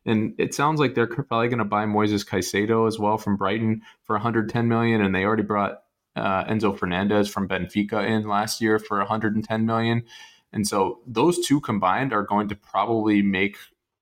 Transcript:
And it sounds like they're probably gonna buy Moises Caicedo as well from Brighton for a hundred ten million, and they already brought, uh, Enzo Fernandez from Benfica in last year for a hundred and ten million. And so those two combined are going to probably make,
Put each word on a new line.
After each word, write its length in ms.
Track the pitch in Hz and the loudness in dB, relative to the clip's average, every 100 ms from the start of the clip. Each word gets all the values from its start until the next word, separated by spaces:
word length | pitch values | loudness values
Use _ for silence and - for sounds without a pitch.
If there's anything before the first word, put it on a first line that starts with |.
| - | -2
And 280 | 110 110 - | 0 0 -2
it 160 | 92 | -2
sounds 260 | - 143 156 | 0 0 2
like 160 | 135 117 | 2 2
they're 120 | 113 | -2
probably 400 | - 135 113 120 | -2 -4 0 0
gonna 180 | 120 101 | 0 -2
buy 200 | 104 107 | -2 0
Moises 420 | 104 104 101 - | 2 2 0 0
Caicedo 600 | 98 90 98 104 113 113 | -2 -2 0 2 2 2
as 120 | 107 | 0
well 180 | 104 107 | 0 0
from 200 | - 101 | 0 0
Brighton 440 | 98 110 110 110 - - | 0 0 0 -2 -6 -14
for 120 | - 107 | -4 -2
a 40 | |
hundred 300 | 113 113 107 | 0 0 0
ten 180 | 117 117 | 0 2
million, 340 | 117 117 113 | 2 2 2
and 140 | 98 95 | 2 2
they 80 | |
already 200 | 98 110 | 2 0
brought, 380 | 104 104 101 - _ _ _ - | 0 0 -2 -4 _ _ _ -6
uh, 260 | 104 95 - | -2 0 0
Enzo 320 | 110 104 98 | 0 0 0
Fernandez 520 | 90 87 101 104 104 | -2 0 2 2 0
from 180 | - 95 | -2 -4
Benfica 580 | 95 90 104 101 110 101 | -4 -4 -2 -2 -2 0
in 220 | 110 107 | 0 0
last 320 | 101 107 - | -2 -2 -2
year 200 | 113 107 | 0 0
for 200 | 107 101 | 0 -4
a 60 | 101 | -2
hundred 300 | 110 110 107 | -2 -2 -2
and 80 | |
ten 220 | 107 110 110 | -2 -2 0
million. 380 | 117 113 117 120 - - - _ | 0 0 0 -4 -14 -20 -20 _
And 160 | - 104 | -4 -2
so 320 | 104 95 - 131 | 0 0 -2 -6
those 400 | 113 156 175 - | 0 2 2 2
two 160 | 143 | 0
combined 500 | - 104 92 98 135 | 0 0 2 0 0
are 120 | 107 | -2
going 260 | 98 101 104 | 0 0 -2
to 60 | 104 | -6
probably 680 | _ 95 104 113 107 104 | _ -2 0 0 2 4
make, 360 | 101 95 101 - - _ _ _ | 4 2 0 -4 -20 _ _ _